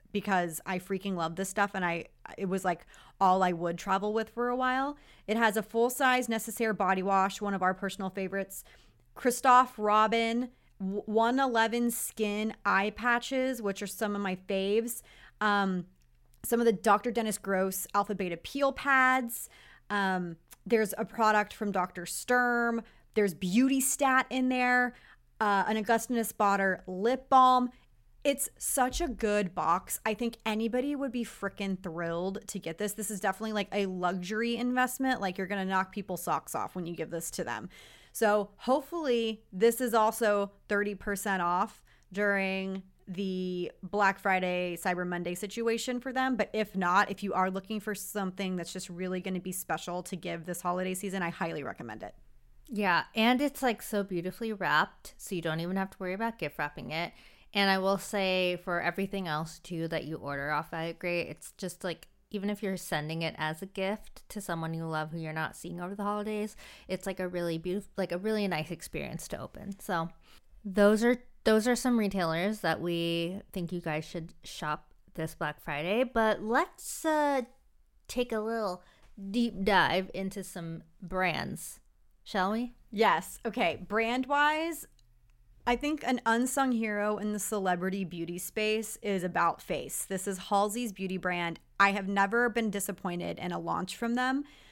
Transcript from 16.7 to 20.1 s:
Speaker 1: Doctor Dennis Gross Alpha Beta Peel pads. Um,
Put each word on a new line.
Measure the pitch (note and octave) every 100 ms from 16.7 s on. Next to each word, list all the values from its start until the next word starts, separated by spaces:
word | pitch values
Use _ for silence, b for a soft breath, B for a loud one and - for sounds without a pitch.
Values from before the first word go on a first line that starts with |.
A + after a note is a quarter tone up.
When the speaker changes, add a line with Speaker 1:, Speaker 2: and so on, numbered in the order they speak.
Speaker 1:
Doctor | F#3+ A3+ G3+ B3+
Dennis | A#3 A3 G3+
Gross | F#3+ F#3+ F#3+ F#3+ -
Alpha | G#3 G3+
Beta | G3+ F3+ E3+
Peel | - C#4 C#4
pads. | C4+ C#4+ C4+ B3+ C4 A#3 - - B B B -
Um, | G3+ G3